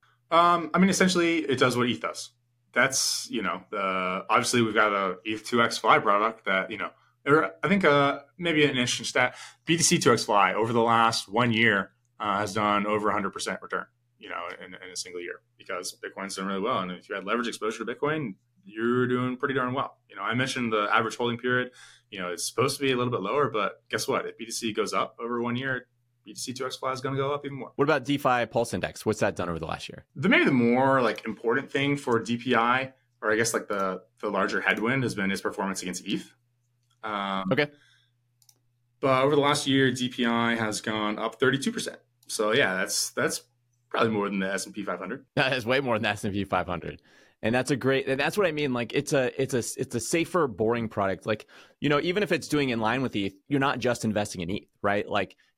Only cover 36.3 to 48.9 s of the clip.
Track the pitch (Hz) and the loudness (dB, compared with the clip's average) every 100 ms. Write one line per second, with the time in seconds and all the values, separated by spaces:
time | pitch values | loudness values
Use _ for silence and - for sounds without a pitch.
36.3 | _ _ _ _ _ _ _ 110 104 98 | _ _ _ _ _ _ _ -8 -4 -2
37.3 | 98 95 135 147 - _ _ _ _ _ | -4 -2 0 -2 -6 _ _ _ _ _
38.3 | _ _ _ _ _ _ _ 139 131 135 | _ _ _ _ _ _ _ 0 2 4
39.3 | 147 139 143 143 135 135 127 123 - 120 | 4 4 2 2 2 2 2 -4 -2 0
40.3 | 117 117 117 110 101 117 110 107 107 110 | 2 0 0 -2 -4 -4 -4 -2 -4 -6
41.3 | - 135 139 226 - - - _ _ - | 0 2 2 -2 -6 -8 -10 _ _ -10
42.3 | - 107 120 110 92 98 - - - 147 | -2 2 2 2 0 -2 -2 -4 -2 -2
43.3 | - - _ _ _ _ - 117 107 101 | -4 -10 _ _ _ _ 0 0 0 -2
44.3 | 98 95 98 104 101 98 90 92 127 - | -2 -2 -4 -6 -8 -6 -6 -8 -12 -6
45.3 | - 131 131 110 131 135 110 107 104 107 | -2 0 0 0 0 2 0 0 -2 -2
46.3 | 98 95 92 87 87 80 - _ - _ | -2 0 0 0 -4 -8 -12 _ -20 _
47.3 | _ 107 123 127 139 127 135 - 127 147 | _ -2 0 0 0 2 0 0 0 0
48.3 | 180 190 151 147 123 117 | 0 0 0 -2 -2 -2